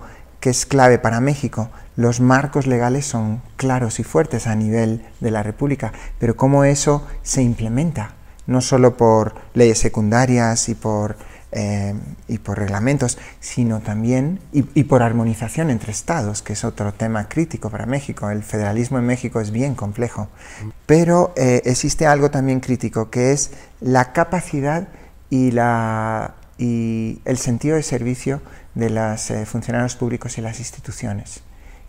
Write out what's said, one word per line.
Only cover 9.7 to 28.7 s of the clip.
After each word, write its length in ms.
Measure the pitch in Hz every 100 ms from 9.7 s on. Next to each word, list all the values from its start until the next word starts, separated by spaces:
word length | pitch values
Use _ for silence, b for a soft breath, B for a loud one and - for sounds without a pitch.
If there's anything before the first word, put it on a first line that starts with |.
| 110
secundarias 920 | 117 117 107 117 131 123 117 117 -
y 60 | 107
por, 400 | 113 107 104 104 B B B
eh, 420 | - 104 101 101 104 - - -
y 120 | 113
por 180 | - 101
reglamentos, 640 | 101 98 117 143 123 - B B
sino 400 | - - 120 110
también, 580 | 107 104 113 127 139 190 -
y, 140 | 151 -
y 120 | - 135
por 180 | 135
armonización 680 | 117 117 113 110 117 - 165
entre 220 | 117 -
estados, 500 | 104 - 170 104 104
que 120 | -
es 100 | 104 117
otro 280 | - 104
tema 360 | - 113 110 101
crítico 400 | - 160 - -
para 160 | 107 110
México. 440 | 139 - - 104
El 100 | 104
federalismo 540 | 104 113 104 107 120 135
en 80 | 120
México 340 | 127 120 117
es 120 | 107
bien 240 | 110 139 131
complejo, 540 | 101 104 120 - 104 B B B 107 - -
pero, 440 | 156 170 175 175 -
eh, 240 | 131 123 120
existe 420 | 123 147 - 156
algo 240 | 147 143
también 280 | 143 135 131
crítico, 520 | 127 123 113 117 110
que 220 | 127 127
es 180 | 143 - B B -
la 320 | 131 127 127
capacidad 760 | - 170 180 - 147 139 160 190 B B - -
y 220 | 135 127
la, 800 | 117 120 117 113 110 110 110 107 - - -
y 640 | 120 117 113 113 110 113 -
el 120 | 127
sentido 380 | - 117 147 156
de 80 |
servicio 580 | 147 123 117 123 - 139 B B B